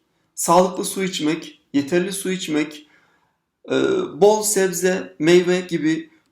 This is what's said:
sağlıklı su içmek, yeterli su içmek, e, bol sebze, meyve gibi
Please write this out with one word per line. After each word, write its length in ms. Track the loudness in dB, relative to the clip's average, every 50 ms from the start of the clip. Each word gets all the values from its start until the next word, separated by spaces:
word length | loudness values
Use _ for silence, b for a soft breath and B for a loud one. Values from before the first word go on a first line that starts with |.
| _ _ _ _ _ _ _
sağlıklı 500 | -4 0 4 4 4 4 2 0 -6 -8
su 180 | -6 -6 -4 -4
içmek, 580 | -4 -4 -4 -2 -2 -2 -4 -6 -12 -20 _ _ _ -2
yeterli 380 | -2 -2 0 0 -2 -2 -2
su 200 | -6 -6 -6 -6
içmek, 560 | -6 -6 -6 -4 -2 -2 -4 -4 -8 -18 -20 b b b b b b b b b b b b _ _ _ _ -4
e, 40 | -2 0 0 0 0 -2 -4 -4 0 4
bol 220 | 4 4 4 4 0
sebze, 720 | -2 0 0 0 0 -2 -2 -2 -2 -2 -2 -6 -10 -8 -2
meyve 400 | 4 6 6 6 6 4 0 -2
gibi 500 | -2 -4 -4 -2 -2 -2 -2 -2 -6 b b b b b